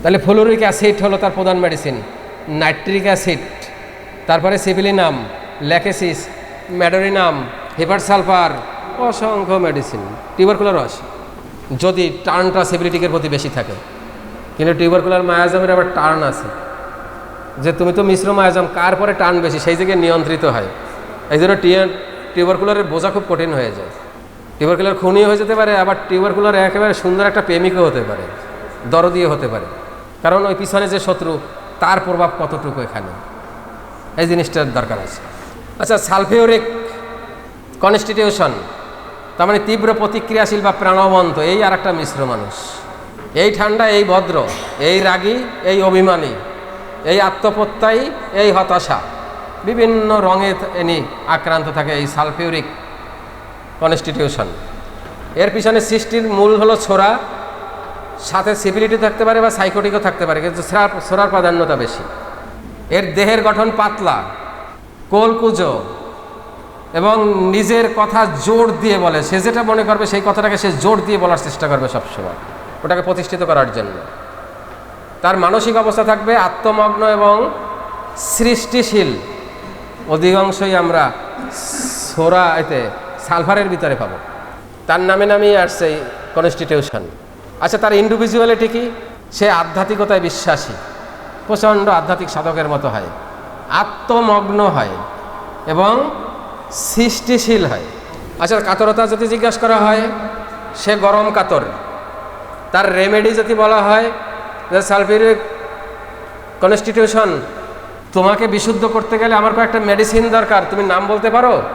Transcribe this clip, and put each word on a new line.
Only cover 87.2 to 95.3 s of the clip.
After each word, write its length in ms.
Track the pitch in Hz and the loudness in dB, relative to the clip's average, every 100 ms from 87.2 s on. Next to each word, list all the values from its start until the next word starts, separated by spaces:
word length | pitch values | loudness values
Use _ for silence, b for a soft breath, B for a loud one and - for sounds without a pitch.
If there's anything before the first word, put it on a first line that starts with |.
| - - - - | -20 -20 -20 -4
আচ্ছা, 160 | 175 208 | -2 0
তার 160 | 214 | 2
ইন্ডিভিজুয়ালিটি 720 | 202 214 220 226 226 233 226 226 | 4 4 2 2 4 4 4 2
কি? 240 | 233 240 226 - - - | 0 -4 -8 -14 -18 -14
সে 180 | - 208 | 0 2
আধ্যাত্মিকতায় 680 | 175 165 165 190 208 202 196 | 2 0 -2 -2 0 2 2
বিশ্বাসী, 540 | 175 - - 147 - 101 - - - - - - - | 0 -4 0 0 -2 -10 -12 -16 -16 -16 -16 -18 -4
প্রচণ্ড 420 | 208 214 214 196 | 2 4 4 4
আধ্যাত্মিক 400 | 180 156 180 180 | 2 2 -4 -4
সাধকের 380 | 156 160 160 151 | -4 -4 -2 -2
মতো 220 | 147 139 | -2 -2
হয়, 140 | 107 90 87 - - - - - | -4 -6 -12 -14 -16 -16 -16 -4
আত্মমগ্ন 1000 | 170 208 - - 233 226 208 202 202 202 | -2 -2 -6 -2 2 4 2 2 2 2
হয় 280 | 147 104 90 - - - | 2 -2 -4 -10 -12 -14